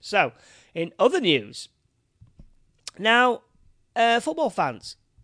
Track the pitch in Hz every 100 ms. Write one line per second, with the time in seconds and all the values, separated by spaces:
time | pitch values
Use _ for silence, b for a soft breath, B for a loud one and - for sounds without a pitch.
0 | - 202 135 B B B B 165 170 -
1 | 240 359 202 139 104 - - _ _ _
2 | _ _ - - - _ _ _ - -
3 | 214 240 254 - - _ _ _ _ -
4 | 233 233 302 320 269 - 147 107 - -
5 | _ _